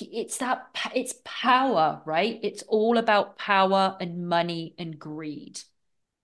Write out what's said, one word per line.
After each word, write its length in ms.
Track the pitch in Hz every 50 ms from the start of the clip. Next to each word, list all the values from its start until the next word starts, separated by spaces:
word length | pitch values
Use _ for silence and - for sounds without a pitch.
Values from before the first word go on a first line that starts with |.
it's 360 | 214 - - 226 - - - -
that, 340 | 262 247 254 262 - - -
p-, 260 | - - 233 - 262
it's 160 | 269 254 - - -
power, 760 | - - - - 247 247 254 262 269 226 170 156 151 151 147 -
right? 340 | 160 156 165 190 233 226 - -
It's 200 | 208 208 - -
all 340 | - - 214 214 226 240 226
about 400 | 226 226 208 208 - - - -
power 580 | - - 202 196 190 190 196 190 190 190 190 -
and 280 | 185 175 170 180 175 175
money 480 | 175 170 170 170 170 165 165 160 - -
and 220 | 175 160 160 147
greed. 600 | - 160 151 156 160 151 147 139 - - - - - _ _ _ _ _ _ _ _ _ _ _